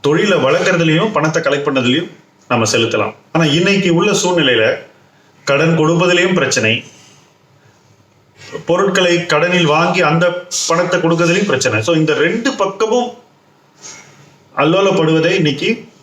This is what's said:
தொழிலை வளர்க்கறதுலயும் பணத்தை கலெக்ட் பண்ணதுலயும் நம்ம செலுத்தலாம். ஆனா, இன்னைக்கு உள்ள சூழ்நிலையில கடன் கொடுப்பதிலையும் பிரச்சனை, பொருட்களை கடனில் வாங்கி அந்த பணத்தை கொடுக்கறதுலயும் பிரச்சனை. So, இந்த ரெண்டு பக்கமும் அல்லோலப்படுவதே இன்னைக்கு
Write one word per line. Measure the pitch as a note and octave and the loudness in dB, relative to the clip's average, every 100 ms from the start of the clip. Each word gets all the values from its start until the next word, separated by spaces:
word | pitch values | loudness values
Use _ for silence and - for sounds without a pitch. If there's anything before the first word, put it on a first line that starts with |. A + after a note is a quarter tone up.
தொழிலை | C#3+ D#3+ G#3 E3+ | 0 0 2 2
வளர்க்கறதுலயும் | C3 E3+ F#3+ F3 E3 D#3 G#3+ | 2 2 0 0 2 2 0
பணத்தை | D3+ D#3 E3 | 0 0 0
கலெக்ட் | C#3+ C#3+ D3 | -2 -2 -2
பண்ணதுலயும் | C3+ B2 C#3+ F#3 - _ _ _ | 0 0 -2 -4 -14 _ _ _
நம்ம | A#2 A2+ | -2 0
செலுத்தலாம். | B2+ A2+ A2 G2+ - _ | 0 -2 -2 -4 -8 _
ஆனா, | D#3+ D#3 | -2 0
இன்னைக்கு | D3+ G3 G3 F#3+ | 2 2 0 2
உள்ள | E3+ G#3 | 0 0
சூழ்நிலையில | F3+ F#3 F3 C#3 A2+ A2 - - - _ _ _ _ | 0 0 0 2 2 0 -2 -10 -20 _ _ _ _
கடன் | - C#3 E3 D#3+ | -2 0 2 2
கொடுப்பதிலையும் | D#3 E3+ F3 F3 F#3 | 2 2 2 2 2
பிரச்சனை, | F3+ C3+ B2+ A2 A#2+ - - - - _ _ _ _ _ _ _ _ _ _ _ _ - - - | 0 0 0 -2 -2 -8 -20 -20 -20 _ _ _ _ _ _ _ _ _ _ _ _ -18 -10 -2
பொருட்களை | F3+ G3+ F#3 F3+ E3+ E3 | 0 2 2 2 0 0
கடனில் | D3+ F3 F3+ D#3+ | 0 2 2 2
வாங்கி | D#3 F3 F3+ | 2 2 0
அந்த | D#3 E3 F3 F3 - - - | 2 2 0 -2 -8 -8 -2
பணத்தை | E3+ F3 F3 | -2 0 0
கொடுக்கறதுலயும் | E3 E3 E3+ F#3 G3+ | 0 0 0 0 0
பிரச்சனை. | B2+ - G#2+ | -2 -2 -2
So, | A2+ D#3+ | 0 0
இந்த | D#3 | 0
ரெண்டு | D3 D#3+ A3 C4 | 0 0 0 -4
பக்கமும் | - F#3+ - A3 B3 G#3+ - _ _ _ _ _ _ - - - - - _ _ - | -4 -6 -2 -2 0 -2 -10 _ _ _ _ _ _ -20 -20 -20 -20 -20 _ _ -2
அல்லோலப்படுவதே | D3 F#3 G3 E3 D#3+ D#3+ E3 | 2 2 2 2 2 2 2
இன்னைக்கு | F#3+ D3+ C3 G3+ A#3+ - _ | 0 0 -2 -4 -4 -8 _